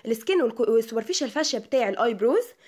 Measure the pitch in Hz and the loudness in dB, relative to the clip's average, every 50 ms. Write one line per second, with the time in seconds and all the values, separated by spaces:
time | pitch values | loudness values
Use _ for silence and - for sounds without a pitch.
0 | - 226 226 220 - - 381 359 269 233 233 - 233 214 226 226 226 226 226 226 | -6 -4 -4 -4 -2 0 2 2 2 0 0 0 0 2 2 2 2 0 -4 -6
1 | 214 - 359 - 294 233 - 294 311 - - 220 208 - 269 262 233 202 202 - | -4 -4 -4 -4 -4 -4 -2 -2 -2 -2 -2 -6 -4 -2 0 0 0 0 0 0
2 | 233 240 226 185 208 240 302 453 480 - - _ _ | 0 0 0 2 2 2 2 2 0 -2 -8 _ _